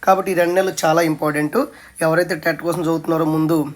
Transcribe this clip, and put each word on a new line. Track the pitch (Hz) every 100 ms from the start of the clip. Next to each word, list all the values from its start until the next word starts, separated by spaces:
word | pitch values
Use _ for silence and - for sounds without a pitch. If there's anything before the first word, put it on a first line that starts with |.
కాబట్టి | - 190 190
ఈ |
రెండు | 175 175
నెలలు | 175 190 165 165
చాలా | 160
ఇంపార్టెంట్. | 170 156 151 147 151 220 294 - - -
ఎవరైతే | 160 160 175 170
టెట్ | 170 151
కోసం | 156 165
చదువుతున్నారో | 160 165 156 160 160
ముందు | 156 156 165 147